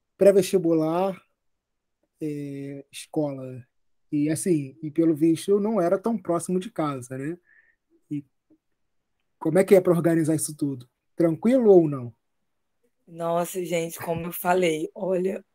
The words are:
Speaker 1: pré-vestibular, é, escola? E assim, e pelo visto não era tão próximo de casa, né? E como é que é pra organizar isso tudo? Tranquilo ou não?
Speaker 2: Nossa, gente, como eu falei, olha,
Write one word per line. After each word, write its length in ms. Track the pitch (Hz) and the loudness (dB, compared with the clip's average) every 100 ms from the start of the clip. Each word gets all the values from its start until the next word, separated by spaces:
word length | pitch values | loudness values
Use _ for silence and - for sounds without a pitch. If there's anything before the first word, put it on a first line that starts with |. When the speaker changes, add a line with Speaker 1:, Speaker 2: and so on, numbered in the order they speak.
| _ - | _ 2
Speaker 1:
pré-vestibular, 1000 | 196 196 185 190 165 165 156 165 190 185 _ _ _ _ _ _ _ _ _ _ | 6 6 4 0 0 0 0 -2 -2 -6 _ _ _ _ _ _ _ _ _ _
é, 640 | 156 147 143 139 139 139 - | -8 -8 -10 -10 -12 -14 -18
escola? 720 | - - - 147 135 131 127 - _ _ _ _ | -20 -8 -4 -4 -6 -12 -14 -18 _ _ _ _
E 160 | 151 151 | -2 -2
assim, 480 | 156 196 160 135 135 | -2 -2 -2 -4 -10
e 80 | 160 | -6
pelo 240 | 147 165 | 0 0
visto 440 | 151 165 160 - 202 | 2 2 2 0 0
não 220 | 202 226 | 0 0
era 180 | 170 190 | 0 0
tão 200 | 226 226 | -2 -4
próximo 420 | - 170 165 185 | -2 -4 -2 -4
de 100 | 185 | -4
casa, 460 | - 156 139 123 131 | -4 -4 -6 -8 -8
né? 220 | 139 175 _ _ _ _ _ _ - | -8 -10 _ _ _ _ _ _ -12
E 120 | 147 - _ _ _ _ _ _ _ _ _ _ _ | -10 -10 _ _ _ _ _ _ _ _ _ _ _
como 200 | 160 160 | 0 2
é 60 | |
que 100 | 190 | 6
é 60 | 196 | 6
pra 120 | 180 | 6
organizar 440 | 170 165 165 156 160 | 2 2 2 2 0
isso 200 | - 151 | -4 -4
tudo? 320 | 147 131 - _ _ - | -6 -6 -12 _ _ -2
Tranquilo 540 | 165 160 220 262 226 | -2 0 2 4 6
ou 180 | 190 160 | 6 6
não? 260 | 139 120 - _ _ _ _ _ _ _ _ _ | 0 -10 -14 _ _ _ _ _ _ _ _ _
Speaker 2:
Nossa, 580 | 165 170 170 175 190 | -8 -2 0 -2 -4
gente, 340 | 175 170 165 - | -4 -2 -4 -6
como 280 | - 165 170 | -6 -6 -6
eu 60 | |
falei, 560 | - 180 185 175 156 165 | -6 0 2 2 0 -4
olha, 500 | - 175 185 185 208 - | -6 -4 -2 -2 -6 -12